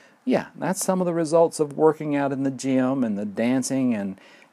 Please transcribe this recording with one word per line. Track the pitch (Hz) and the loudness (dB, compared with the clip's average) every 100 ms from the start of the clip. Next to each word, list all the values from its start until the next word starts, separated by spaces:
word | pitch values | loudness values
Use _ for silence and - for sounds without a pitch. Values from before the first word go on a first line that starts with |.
| - _ - | -20 _ -2
Yeah, | 226 - | -2 -2
that's | - 151 190 - | -6 -4 -4 -2
some | 185 | 0
of | 180 | 0
the | |
results | 165 156 165 165 - | 0 2 4 4 2
of | 151 143 | -4 2
working | 156 151 151 143 | 4 4 -2 -2
out | 139 | 0
in | 135 | -2
the | 139 | -2
gym | 131 135 131 127 135 | -2 0 2 2 0
and | 117 101 | -2 -2
the | 107 | -4
dancing | 98 117 131 127 135 127 110 | -2 0 0 0 0 0 0
and, | 98 92 - - - | -4 -8 -16 -20 -18